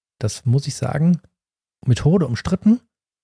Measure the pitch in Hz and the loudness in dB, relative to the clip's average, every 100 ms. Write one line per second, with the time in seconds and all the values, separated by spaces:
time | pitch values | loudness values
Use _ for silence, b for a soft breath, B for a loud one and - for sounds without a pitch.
0 | _ - 107 - 120 135 143 - 127 147 | _ -8 -8 -6 0 0 -2 -6 -6 0
1 | 170 170 _ _ _ _ _ _ - 117 | 0 0 _ _ _ _ _ _ -2 0
2 | 143 190 135 117 - 185 214 240 _ _ | 2 2 0 -4 -4 -2 2 0 _ _
3 | _ _ | _ _